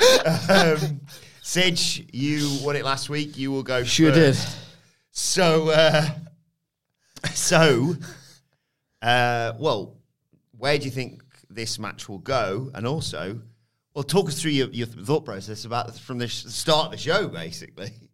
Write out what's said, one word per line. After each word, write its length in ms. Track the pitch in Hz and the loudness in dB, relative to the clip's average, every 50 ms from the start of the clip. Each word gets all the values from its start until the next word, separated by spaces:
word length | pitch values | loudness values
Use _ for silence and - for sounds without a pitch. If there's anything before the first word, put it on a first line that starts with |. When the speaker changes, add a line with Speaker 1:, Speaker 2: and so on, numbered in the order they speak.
| 466 508 523 - - 160 - - - 185 | 6 6 6 6 4 2 0 0 2 4
Speaker 1:
Um, 520 | 196 190 175 165 156 156 151 151 147 131 - - - - - - - - - | 6 6 6 4 2 0 0 -4 -6 -8 -12 -16 -20 -20 -20 -20 -20 -16 -10
Sidge, 640 | - - 170 185 185 175 - - - - - - - - | -4 0 0 2 2 2 0 -2 -2 -4 -6 -10 -10 -8
you 440 | 123 139 147 151 147 147 143 139 139 139 | -4 -4 -2 -2 -2 -2 -2 -4 -4 -2
won 120 | 147 143 | -2 -2
it 100 | 135 117 | -2 -2
last 240 | 135 135 131 - 143 | -4 -4 -4 -6 -6
week. 280 | 147 151 147 147 147 | -6 -6 -6 -8 -8
You 140 | 135 135 135 | -8 -6 -4
will 120 | 135 135 120 | -4 -4 -4
go 200 | 131 127 123 123 | -2 -2 -2 0
Speaker 2:
Sure 300 | 117 - 160 160 151 135 | 0 2 4 6 8 8
Speaker 1:
first. 340 | 165 156 135 120 - - | 8 8 6 6 2 -2
Speaker 2:
did. 80 | - - - - - - _ _ _ _ _ _ _ | -6 -10 -12 -16 -20 -20 _ _ _ _ _ _ _
Speaker 1:
So, 580 | - - - - - 190 180 165 160 160 156 156 | -8 -6 -4 -2 2 2 4 4 4 4 2 4
uh, 380 | 156 156 160 156 156 151 156 - - - - - - _ _ _ _ _ _ _ _ _ _ _ _ _ _ _ - - - - - | 4 6 6 6 6 4 2 0 -4 -8 -12 -18 -20 _ _ _ _ _ _ _ _ _ _ _ _ _ _ _ -16 -12 -10 -8 -6
so, 640 | - - - 175 160 160 151 127 117 131 175 165 - - - - - - - - _ _ _ _ _ _ _ _ _ _ _ _ _ | -4 0 2 4 6 6 6 6 4 2 0 -2 -6 -8 -14 -18 -20 -20 -20 -20 _ _ _ _ _ _ _ _ _ _ _ _ _
uh, 520 | 110 120 123 123 123 120 120 117 117 110 113 113 | 0 2 4 4 4 2 0 0 -2 -4 -4 -2
well, 380 | 147 151 120 101 90 - - _ _ _ _ _ _ _ _ _ _ _ _ | -2 0 0 -2 -4 -8 -14 _ _ _ _ _ _ _ _ _ _ _ _
where 200 | 107 127 143 151 | -4 -2 0 0
do 80 | 143 110 | 0 -2
you 60 | 135 | -4
think 320 | 117 131 123 - - - - _ _ _ _ - | -6 -6 -8 -8 -10 -18 -20 _ _ _ _ -16
this 280 | 98 113 113 110 - | -12 -10 -8 -8 -8
match 300 | 113 107 98 - - - | -8 -8 -10 -10 -12 -14
will 120 | - 101 90 | -14 -14 -10
go? 520 | 82 139 135 120 104 95 98 117 135 135 - | -6 -2 -2 0 0 -2 -4 -6 -8 -10 -10
And 140 | 98 113 | -8 -6
also, 520 | 123 156 160 - - - 76 85 95 110 117 - - _ _ _ _ _ _ _ _ - | -6 -4 -4 -6 -6 -8 -8 -8 -8 -10 -12 -14 -18 _ _ _ _ _ _ _ _ -10
well, 100 | 147 139 | -10 -4
talk 260 | - 165 196 175 160 | 0 0 2 2 0
us 120 | 143 - | -2 -4
through 100 | - 156 | -2 0
your, 180 | 147 135 127 - | 0 0 0 -2
your 180 | 123 120 117 | -4 -6 -8
thought 380 | 113 110 - 98 127 156 156 147 | -8 -10 -8 -4 -2 -2 -2 -2
process 400 | 117 101 98 95 107 107 104 113 | -6 -12 -12 -12 -12 -12 -12 -10
about 320 | 110 120 123 - - 113 - | -6 -6 -6 -6 -6 -10 -16
from 180 | - - 127 | -14 -10 -8
the 100 | 120 120 | -8 -6
sh-, 180 | 110 - - - | -6 -8 -10 -10
start 420 | - - - - 160 151 156 151 | -10 -10 -4 0 2 2 2 2
of 40 | - 107 | -2 -6
the 40 | |
show, 300 | - - 147 180 214 180 | -8 -4 -2 0 0 -2
basically. 640 | 139 85 82 82 85 - - - - - - 98 - - - - _ | -4 -8 -10 -12 -12 -14 -16 -18 -18 -16 -14 -14 -14 -16 -18 -20 _